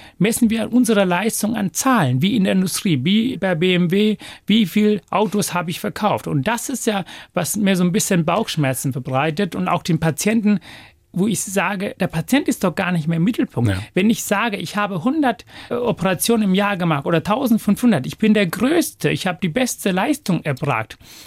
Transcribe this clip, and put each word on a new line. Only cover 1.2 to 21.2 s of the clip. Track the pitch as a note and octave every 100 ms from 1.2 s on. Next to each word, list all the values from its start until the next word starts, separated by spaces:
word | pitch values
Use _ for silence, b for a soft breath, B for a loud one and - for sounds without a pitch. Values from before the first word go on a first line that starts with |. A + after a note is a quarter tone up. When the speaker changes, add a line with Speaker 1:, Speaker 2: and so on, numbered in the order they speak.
| G#3+ - G#3 A3+
Speaker 1:
an | G3
Zahlen, | - C4 B3 C#3+ B2+
wie | F3+ A#3
in |
der | F#3+
Industrie, | G3 F#3 - G#3 D3
wie | C3+ G#3 A3+ G#3+
bei | F#3+ F3
B | F#3
M | F3+ F3
W, | F#3+ G#3+ G#3 B B -
wie | G#3+ G3
viel | - G#3 G#3 -
Autos | F3+ G#3 G#3 -
habe | F3 E3+
ich | E3+
verkauft? | G#3 - G#3 A#2+ -
Und | D#3 C3+
das | A#3 -
ist | C4 -
ja, | G3+ F3 B B
was | - F3 G3+
mir | G3+
so | F#3+
ein | F3+
bisschen | F3 E3 F#3
Bauchschmerzen | E3 F3 A3+ - C#3+ C3 C#3+
verbreitet | C3 B2+ C3 D#3 D3+ G3+ F#3
und | F3+
auch | E3
den | - D#3+
Patienten, | E3 D#3 G3+ A3+ G#3 G#3 B B B _ _
wo | - G3+
ich | G3
sage, | - G3 F3+ G3+ G3+ -
der | F3+
Patient | E3 D#3+ C4+ D4+
ist | C4
doch | F#3+ E3
gar | F3+
nicht | F3+ D3+
mehr | E3
im |
Mittelpunkt. | F3 - C4 - A#2
Speaker 2:
Ja. | F#2+ G#2
Speaker 1:
Wenn | - G#3
ich | A#3
sage, | - G3+ A#3 G3
ich | E3+ G3+
habe | G#3 F#3+
hundert, | F3+ D#4+ C#4 - - B B
äh, |
Operationen | A#3+ A#3+ F#3 F#3 F3+ - A3+
im | G#3
Jahr | F#3 G3+ G3+
gemacht | F3 D3
oder | D3 E3
tausendfünfhundert, | E3 G#3+ C#4 A3 - G3+ B3 F3+ C#3
ich | -
bin | A3
der | G#3+ G3
Größte, | F3 A#3+ E4+ D4+ - D3+
ich | D3+ F#3+
habe | F3
die | F3+
beste | D#3 B3 - G#3
Leistung | F#3 A3 D4+ - E3
erbracht. | - C3+ D3+ A#2+ A2 - B B